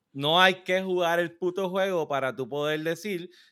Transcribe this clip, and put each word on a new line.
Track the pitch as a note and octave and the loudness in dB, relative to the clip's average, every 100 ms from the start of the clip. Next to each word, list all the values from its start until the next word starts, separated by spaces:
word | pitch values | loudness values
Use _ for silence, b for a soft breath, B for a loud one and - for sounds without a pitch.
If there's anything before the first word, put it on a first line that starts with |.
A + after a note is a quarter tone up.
| _ | _
No | C#3 C#3+ E3+ | -4 2 6
hay | F#3+ F#3 | 6 4
que | - F#3 | -2 -2
jugar | F#3+ F3+ E3+ E3+ | 0 0 2 2
el | E3+ E3+ | 0 -2
puto | F3+ F3+ F#3 | -4 -2 -2
juego | F#3+ F#3+ F3+ D3 | 0 0 0 -2
para | C#3 C3 A#2+ | -2 -2 -4
tú | B2 | -6
poder | C#3+ D3 D#3 | -4 -2 -2
decir | D#3+ E3 G#3+ F3+ F3 b b | -2 -4 -6 -6 -8 b b